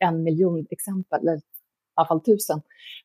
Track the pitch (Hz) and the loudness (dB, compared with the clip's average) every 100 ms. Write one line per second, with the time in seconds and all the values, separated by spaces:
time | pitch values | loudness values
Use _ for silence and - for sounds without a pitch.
0 | 185 165 165 160 185 170 156 - - 190 | 0 0 0 2 2 0 -4 -10 -8 -8
1 | 185 - 165 156 - - _ _ _ - | -4 -2 -2 -2 -6 -20 _ _ _ -2
2 | 160 160 196 208 - 156 - _ - - | 0 0 4 2 2 -4 -6 _ -20 -20